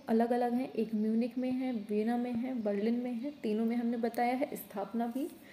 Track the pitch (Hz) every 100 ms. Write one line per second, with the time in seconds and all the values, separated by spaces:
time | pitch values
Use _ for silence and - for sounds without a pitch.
0 | - 226 233 247 240 240 262 - 220 214
1 | 214 226 240 254 254 254 254 233 202 208
2 | 220 240 247 233 262 254 208 202 220 240
3 | 247 233 285 294 226 214 226 240 233 240
4 | 233 226 240 254 285 - - 208 202 233
5 | 233 262 330 - -